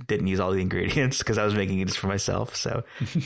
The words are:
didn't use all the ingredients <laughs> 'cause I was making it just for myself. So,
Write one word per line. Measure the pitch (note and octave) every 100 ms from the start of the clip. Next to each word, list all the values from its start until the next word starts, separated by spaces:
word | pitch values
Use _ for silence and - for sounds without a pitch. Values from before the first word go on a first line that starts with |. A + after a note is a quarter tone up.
| -
didn't | G#2 F#2
use | F#2+
all | F#2
the | F#2+
ingredients | F#2 F2+ F2+ D3+ B2+ B2+
<laughs> |
'cause | - A2
I |
was | G#2+
making | G#2 G2 F#2+
it | F#2
just | -
for | G2
myself. | G2 G2 G2 A2 -
So, | - - - - A2 E3+